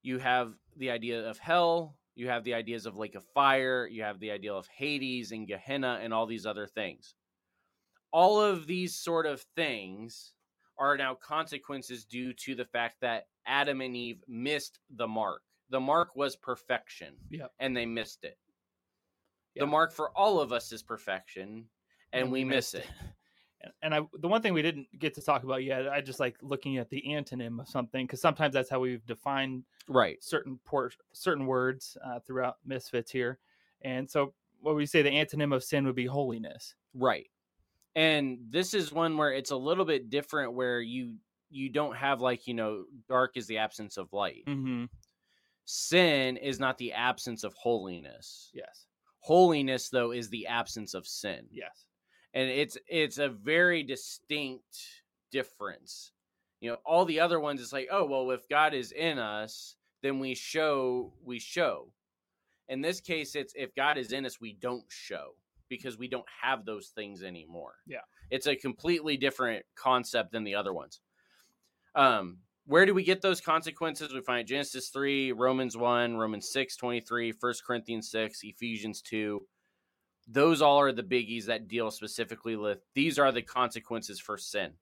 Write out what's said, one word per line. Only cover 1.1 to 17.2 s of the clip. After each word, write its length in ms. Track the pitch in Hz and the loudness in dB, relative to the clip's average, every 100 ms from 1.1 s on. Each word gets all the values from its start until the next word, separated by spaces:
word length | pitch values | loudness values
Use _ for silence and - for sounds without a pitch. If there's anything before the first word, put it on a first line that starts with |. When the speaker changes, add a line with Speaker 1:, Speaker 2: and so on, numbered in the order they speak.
| 117 110 | -4 -6
Speaker 1:
of 100 | 107 | -8
hell. 580 | 160 175 170 170 160 147 _ | 2 4 6 2 -2 -14 _
You 140 | - 123 | -8 -2
have 160 | 120 | -2
the 100 | 113 | -2
ideas 320 | 117 110 117 110 | -4 -4 -6 -6
of 100 | 98 | -8
lake 180 | 107 | -8
of 100 | 101 - | -8 -2
fire. 520 | 139 139 135 131 127 113 | 4 6 6 4 0 -2
You 160 | 110 | -6
have 160 | 107 98 | -6 -6
the 120 | 107 | -6
idea 220 | 101 104 | -6 -4
of 140 | 98 90 | -6 -8
Hades 680 | - 143 143 131 127 104 | -6 -4 -2 -4 -6 -6
and 140 | 110 101 | -10 -8
Gehenna 540 | 98 131 139 131 117 | -8 -6 -4 -2 -2
and 100 | 113 | -2
all 140 | 110 113 | -2 -2
these 200 | 113 101 | -4 -6
other 200 | 104 101 | -6 -6
things. 480 | - 98 65 - _ _ _ _ _ _ _ _ _ _ | -6 -6 -8 -20 _ _ _ _ _ _ _ _ _ _
All 280 | 160 185 208 | 8 8 8
of 260 | 208 180 156 | 6 2 -2
these 300 | 180 180 - | -4 -4 -4
sort 300 | - 165 156 | -2 0 0
of 140 | 135 - - | -4 -8 -2
things 760 | 156 113 95 98 113 - - _ _ _ _ - | -2 -2 -8 -12 -14 -16 -20 _ _ _ _ 0
are 180 | 139 139 | 2 2
now 180 | 131 | 0
consequences 920 | 127 - 151 160 143 - 139 123 123 | -4 -4 -4 -4 -8 -8 -10 -8 -14
due 280 | 107 120 127 | -10 -8 -8
to 220 | 120 - | -8 -8
the 100 | 127 | -6
fact 320 | 120 120 117 _ | -4 -2 -4 _
that 240 | 123 113 - _ - | -4 -4 -8 _ -2
Adam 340 | 139 143 135 | 2 2 -2
and 140 | 131 123 | -4 -6
Eve 260 | 120 98 - | -8 -10 -12
missed 540 | 117 131 147 - _ _ 117 | -6 -2 -2 -4 _ _ -6
the 100 | 113 | -4
mark. 360 | 110 101 78 _ _ _ | -2 -2 -4 _ _ _
The 100 | 131 | -2
mark 340 | 131 160 170 | 2 2 2
was 220 | 131 139 - | -2 -4 -4
perfection, 800 | - 123 - 123 - - 76 69 | -8 -8 -4 -4 -4 -16 -16 -18